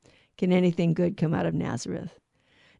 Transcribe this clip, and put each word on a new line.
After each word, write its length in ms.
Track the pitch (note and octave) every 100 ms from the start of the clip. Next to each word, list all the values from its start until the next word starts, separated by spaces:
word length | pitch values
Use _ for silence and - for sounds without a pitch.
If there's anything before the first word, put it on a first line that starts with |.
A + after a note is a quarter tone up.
| _ _ _ -
"Can 140 | F3+
anything 420 | F#3 F3+ E3+ E3+
good 240 | D#3+ F3 -
come 160 | D#3+
out 140 | D#3+ E3+
of 60 | D#3+
Nazareth?" 640 | - A#2 - - - - _ _ _ _ _